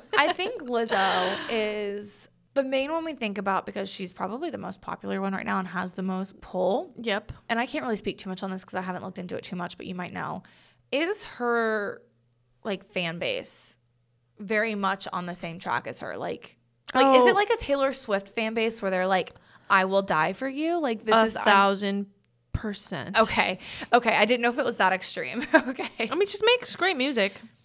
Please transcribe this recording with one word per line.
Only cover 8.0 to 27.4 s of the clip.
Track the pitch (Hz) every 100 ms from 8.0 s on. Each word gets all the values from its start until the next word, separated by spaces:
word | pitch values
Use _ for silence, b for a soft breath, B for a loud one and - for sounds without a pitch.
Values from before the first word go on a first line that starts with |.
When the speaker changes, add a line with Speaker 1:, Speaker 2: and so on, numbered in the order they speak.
| - -
Speaker 1:
too | -
much | 185
on | 196
this | 190 -
'cause |
I | 196
haven't | 185 180
looked | - 185
into | 180 185
it |
too | - 180
much, | 175 -
but | -
you |
might | 180 175
know. | 180 160 165 - b b b -
Is | 269 339 415
her, | - - 240 233 226 220 202 - _ _ _ _ _ _
like, | - 196 -
fan | - 170 170
base | 143 95 - - - - _ _ _ _ _ -
very | 208 214 226
much | 208 190 190 -
on | 175 180
the | 175
same | 170 165
track | - 117 -
as | 123
her? | - 90
Like, | 151 - - _ _ _ - 262
like, | 269 262
is |
Speaker 2:
Oh. | 247
Speaker 1:
it | 370
like | 403
a | 453
Taylor | - 277 269
Swift | 269 - 196 202
fan | - 220 226
base | 226 220
where | 196
they're | 185 185
like, | 190 170 - b b b
"I | 190 190
will | 196
die | 196 165 160
for | 190 262
you"? | 269 320 349
Like, | 294 226 214
this | 220
Speaker 2:
A | 220
Speaker 1:
is | 214
un- | -
Speaker 2:
thousand | 202 196 196 202 196 202 _ _ _ _
percent. | - 220 202 - 170 123 202
Speaker 1:
Okay. | - - 110 185 B B B
Okay. | 247 233 -
I | 214
didn't | 247
know | 240
if | 247
it | 233
was | 233
that | 190
extreme. | 185 - - 143 185 285
<laughs> | 320 240
Okay. | 262 - - 233
Speaker 2:
I | 302
mean, | 392
she | 403
makes | 427 494 - -
great | 359 330
music, | 262 247 196 196